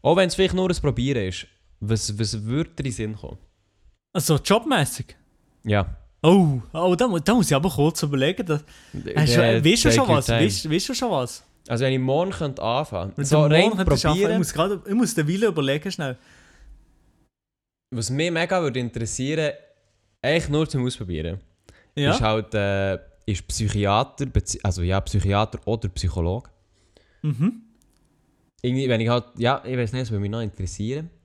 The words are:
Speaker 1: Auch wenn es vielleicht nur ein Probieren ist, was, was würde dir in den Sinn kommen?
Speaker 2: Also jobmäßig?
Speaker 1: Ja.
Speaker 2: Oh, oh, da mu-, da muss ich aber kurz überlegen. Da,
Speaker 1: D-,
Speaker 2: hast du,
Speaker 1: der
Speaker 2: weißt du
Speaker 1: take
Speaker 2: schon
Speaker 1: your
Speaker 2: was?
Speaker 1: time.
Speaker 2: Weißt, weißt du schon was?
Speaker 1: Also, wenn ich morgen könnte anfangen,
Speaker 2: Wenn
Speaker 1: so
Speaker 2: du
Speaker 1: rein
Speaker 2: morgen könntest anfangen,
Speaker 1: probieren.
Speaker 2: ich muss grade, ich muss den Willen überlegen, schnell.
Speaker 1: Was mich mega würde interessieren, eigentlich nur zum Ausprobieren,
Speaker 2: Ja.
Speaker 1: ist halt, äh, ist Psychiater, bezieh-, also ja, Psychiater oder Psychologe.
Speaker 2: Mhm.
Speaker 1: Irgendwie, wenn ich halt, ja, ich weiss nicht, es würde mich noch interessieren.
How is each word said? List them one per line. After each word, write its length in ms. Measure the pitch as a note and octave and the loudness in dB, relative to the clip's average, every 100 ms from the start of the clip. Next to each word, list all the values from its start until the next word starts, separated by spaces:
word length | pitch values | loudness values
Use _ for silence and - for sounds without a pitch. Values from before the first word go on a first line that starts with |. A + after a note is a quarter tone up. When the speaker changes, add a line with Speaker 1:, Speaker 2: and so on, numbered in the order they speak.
Speaker 1:
Auch 140 | C3 F3+ | 4 4
wenn 120 | F3+ | 2
es 80 | - | 2
vielleicht 180 | F#3 | 0
nur 160 | F#3 F#3 | 2 0
ein 60 | F3 | 0
Probieren 480 | C#3+ A2+ B2+ B2+ F#2 | -2 -2 -2 -2 -2
ist, 180 | F2+ - _ _ _ | -6 -14 _ _ _
was, 360 | G#2 A2 - G#2 | -2 -2 -2 -4
was 260 | G#2+ G#2+ G#2+ | -4 -4 -4
würde 240 | C#3 D#3+ | -4 -4
dir 80 | - | -6
in 40 | C#3 | -8
den 60 | |
Sinn 220 | - G#2+ A2 | -6 -8 -8
kommen? 200 | - - _ _ _ _ - _ _ | -14 -16 _ _ _ _ -20 _ _
Speaker 2:
Also 240 | F3 D3 D3 | -4 2 0
jobmäßig? 760 | - G#3 D#4+ A#3+ C3+ - - - _ _ _ _ A2 | 4 2 4 0 0 -4 -12 -16 _ _ _ _ 0
Speaker 1:
Ja. 300 | G#2 F#2+ - - _ | 0 0 -8 -16 _
Speaker 2:
Oh, 400 | D#3 F#3+ D#3+ C3 - | 4 6 4 0 -6
oh, 220 | D#3+ F3+ F3 | -2 0 2
da 120 | E3+ | 2
mu-, 120 | E3+ | 0
da 140 | D#3 | 2
muss 140 | A#3+ E3 | 2 4
ich 40 | C#3 | 2
aber 140 | F3+ | 0
kurz 320 | - D3 - | 2 0 0
überlegen. 420 | D3 C#3 C#3 F#3+ F3+ | -2 0 0 0 -2
Da, 140 | D3+ - - - | -4 -4 -20 -14
Speaker 1:
D-, 200 | - - - | -12 -4 0
Speaker 2:
hast 180 | D3+ A#2+ | 4 4
du, 20 | |
Speaker 1:
der 220 | A#2 A2+ | 4 4
Speaker 2:
weißt 220 | D#3 A3+ - | 4 4 4
du 40 | |
Speaker 1:
take 60 | A#3 | 4
Speaker 2:
schon 140 | B3 | 4
Speaker 1:
your 60 | D3 | 2
Speaker 2:
was? 80 | B2 | 4
Speaker 1:
time. 140 | A#2 F#3+ | 2 2
Speaker 2:
Weißt, 240 | G2 D#3 | 0 -2
weißt 200 | E3 - | -2 -2
du 40 | |
schon 180 | B3 B3 | -4 -2
was? 320 | D#3 A#2+ - _ _ - | 0 -2 -8 _ _ -6
Speaker 1:
Also, 180 | A#2 C3 | -2 0
wenn 80 | |
ich 60 | C3 | 0
morgen 320 | B2+ C#3+ F#3 | 0 0 0
könnte 300 | F#3 D3+ - | -2 -6 -4
anfangen, 500 | A2 B2+ D3+ F#2+ F#2+ - | -2 -2 -2 -6 -6 -6
Speaker 2:
Wenn 100 | C#3 | 2
Speaker 1:
so 220 | D#3 D3+ | 4 6
Speaker 2:
du 60 | |
Speaker 1:
rein 80 | D#3 | 6
Speaker 2:
morgen 160 | G3+ G3 | 4 2
könntest 280 | F3+ C#3 D#3+ | 2 2 2
anfangen, 160 | E3 | 2
Speaker 1:
probieren. 100 | G3+ | 2
Speaker 2:
ich 40 | F#3+ | 2
muss 140 | E3+ | 0
grade, 280 | D3+ F3+ G3 - | 0 -2 -2 -2
ich 60 | G#3+ | 0
muss 180 | A3+ - | 0 0
den 120 | D3+ | 0
Willen 220 | F#3+ A3 | 0 0
überlegen, 420 | D#3+ C3+ C#3+ F#3+ | 0 0 -2 -4
schnell. 260 | F3+ C#3 B2 _ - _ - - - _ _ _ _ _ _ _ _ _ _ _ | -6 -8 -8 _ -20 _ -20 -20 -20 _ _ _ _ _ _ _ _ _ _ _
Speaker 1:
Was 180 | A2+ A2 | -8 -4
mich 220 | C3+ E3+ | -2 0
mega 300 | D#3+ F3 F#3 | 0 0 0
würde 180 | D#3 B2 | 0 -4
interessieren, 720 | A#2+ A2+ A2+ - C3+ D#3 D3+ - _ _ _ _ _ _ | -6 -6 -8 -4 -4 -2 -2 -6 _ _ _ _ _ _
eigentlich 280 | D#3 E3 E3 | 0 0 0
nur 180 | D3 D#3 | 0 0
zum 160 | C#3 B2 | -2 -4
Ausprobieren, 540 | - F#2+ D#2+ E2 F#2+ - _ - _ _ - | -6 -6 -4 -4 -8 -12 _ -20 _ _ -2
Speaker 2:
Ja. 160 | C#3+ | 0
Speaker 1:
ist 100 | C3 | 2
halt, 320 | A2 A2 G#2+ | 2 0 -2
äh, 460 | G#2+ G2+ G2 G2 F#2 - _ - | -2 0 0 -2 -4 -8 _ -6
ist 220 | F#2+ - | -6 -6
Psychiater, 800 | - G#2+ G#2 G2+ G#2 B2+ - C#3 | -4 -2 0 2 2 0 -6 -2
bezieh-, 380 | G#2+ - - | -2 -2 -4
also 180 | G2 F#2 | -2 -2
ja, 180 | F2 F#2+ | 0 -2
Psychiater 580 | - G2+ F#2+ G2+ A2 - - | 0 0 2 0 0 -4 -4
oder 220 | A2+ G2 | -4 -4
Psychologe. 600 | - F2 E2+ E2 G#2 - _ _ _ _ _ _ _ | -4 -4 -2 -2 -4 -8 _ _ _ _ _ _ _
Speaker 2:
Mhm. 400 | D3+ A#2+ F3+ A#3 - _ _ _ _ _ _ _ _ _ | -6 0 -2 -2 -20 _ _ _ _ _ _ _ _ _
Speaker 1:
Irgendwie, 280 | B2 B2+ C3+ | -4 -2 0
wenn 120 | A2+ | 0
ich 80 | A2+ | 2
halt, 160 | A#2+ A2+ - | 0 -2 -2
ja, 260 | A#2 C3+ - | 0 0 -4
ich 120 | B2+ | -4
weiss 140 | A2+ | -4
nicht, 100 | B2+ | -4
es 80 | A#2 | -4
würde 100 | G#2 | -4
mich 100 | G2+ | -4
noch 100 | A2+ | -4
interessieren. 680 | A2 - F2+ - G#2+ C#3 E3 _ | -8 -8 -10 -6 -6 -6 -10 _